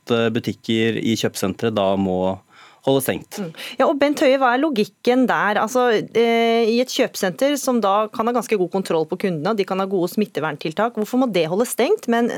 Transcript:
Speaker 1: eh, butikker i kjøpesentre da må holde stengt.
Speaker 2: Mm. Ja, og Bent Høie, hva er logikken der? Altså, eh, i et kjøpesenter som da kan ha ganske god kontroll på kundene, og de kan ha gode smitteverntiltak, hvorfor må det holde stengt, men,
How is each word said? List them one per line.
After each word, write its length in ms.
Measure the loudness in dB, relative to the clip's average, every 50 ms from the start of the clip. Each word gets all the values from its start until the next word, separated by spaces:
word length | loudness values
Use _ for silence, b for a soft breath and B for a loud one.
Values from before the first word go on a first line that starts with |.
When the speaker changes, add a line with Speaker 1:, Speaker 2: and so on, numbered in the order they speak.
| _ -2
Speaker 1:
eh, 180 | 0 0 2 0
butikker 720 | 0 -2 -4 -4 -6 -6 -4 -2 0 2 2 0 0 0
i 140 | 0 -2 0
kjøpesentre 580 | 0 -2 -4 -4 -2 -4 -4 -2 -2 -2 -2 0
da 220 | 0 2 2 2
må 420 | 2 0 0 0 0 0 -2 -2 -4 B B B B B B B B -2
holde 160 | 0 0 2
stengt. 380 | 0 -2 -4 -4 -8 -12 -10 -10
Speaker 2:
Mm. 120 | -10 -10 -10 B B B B 0
Ja, 80 | 0 2
og 100 | 2 2
Bent 220 | 2 0 2 2
Høie, 180 | 4 4 4 4
hva 160 | 4 2 2
er 80 | 2
logikken 640 | 0 0 0 0 -2 -2 -4 _ 0 2 2 4 2
der? 300 | 2 2 2 0 0 0 0
Altså, 320 | -2 0 0 0 2 2 2 0 -2 -2 0
eh, 560 | 0 2 2 2 2 2 2 2 2 2 2
i 80 | 2 0
et 80 | 0
kjøpesenter 720 | 0 0 0 -2 -2 -2 -2 -4 -4 -2 0 0 0 0 0
som 220 | 0 0 0 2
da 260 | 2 2 2 2 0
kan 200 | -2 -4 -4 -2
ha 60 | -2
ganske 240 | -2 -2 -2 0 0
god 140 | 0 0 0
kontroll 360 | -2 -2 -2 0 0 0 0
på 120 | -2 -4 -4
kundene, 320 | -2 -2 -2 -2 -2 -2
og 60 | 0
de 80 | -2 -2
kan 160 | -2 -2 -2
ha 60 | -2
gode 220 | -2 0 0 -2 0 0
smitteverntiltak, 800 | -2 -2 -2 -2 -4 -4 -4 -4 -6 -6 -4 -2 -2 -2 -2 -2
hvorfor 240 | -4 -4 -2 0 0
må 140 | 0 2
det 160 | 2 0 0 0
holde 180 | 0 0 0
stengt, 400 | 0 0 0 0 2 0 0 0
men, 240 | 0 0 2 0 0 -2